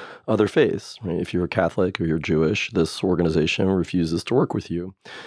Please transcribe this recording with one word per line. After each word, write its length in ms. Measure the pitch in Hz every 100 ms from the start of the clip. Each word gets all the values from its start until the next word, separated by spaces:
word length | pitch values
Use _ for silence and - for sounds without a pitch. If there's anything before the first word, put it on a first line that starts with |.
| - - -
other 180 | 107 104
faiths, 500 | 165 117 - - -
right? 160 | 101 85
If 140 | 87
you're 140 | 87 87
Catholic 520 | - 85 - 92 -
or 60 | 82
you're 140 | 78
Jewish, 520 | 78 80 80 - -
this 320 | 92 80 -
organization 640 | 95 85 85 80 80 - 95
refuses 560 | 95 82 90 80 82 -
to 80 |
work 200 | 123 -
with 180 | 107 -
you. 240 | 85 92 - - -